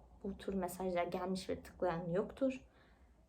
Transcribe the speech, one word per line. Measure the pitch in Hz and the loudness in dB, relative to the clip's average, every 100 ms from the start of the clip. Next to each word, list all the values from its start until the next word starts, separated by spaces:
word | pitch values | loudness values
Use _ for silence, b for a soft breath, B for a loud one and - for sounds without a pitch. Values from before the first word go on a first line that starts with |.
| - - | -20 -10
bu | 202 190 | -8 -6
tür | - | -2
mesajlar | 196 180 - 185 175 | 0 0 0 0 2
gelmiş | 175 185 180 185 - | 2 0 0 0 -2
ve | 175 | -4
tıklayan | - - 185 165 175 | -6 0 0 2 2
yoktur. | 175 214 - 269 262 - b b b b b | 2 0 2 2 0 -8 b b b b b